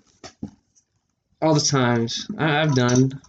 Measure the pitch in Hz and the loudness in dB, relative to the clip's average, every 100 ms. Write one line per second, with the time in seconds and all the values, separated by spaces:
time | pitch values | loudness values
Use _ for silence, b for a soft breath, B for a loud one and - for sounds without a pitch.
0 | _ _ - - - - _ _ _ _ | _ _ -20 -18 -18 -18 _ _ _ _
1 | _ _ _ _ 156 151 127 139 123 120 | _ _ _ _ 0 0 0 0 2 0
2 | 117 - - - 156 147 156 131 123 123 | -2 -6 -10 -4 -2 0 0 2 2 2
3 | 135 139 | 2 -2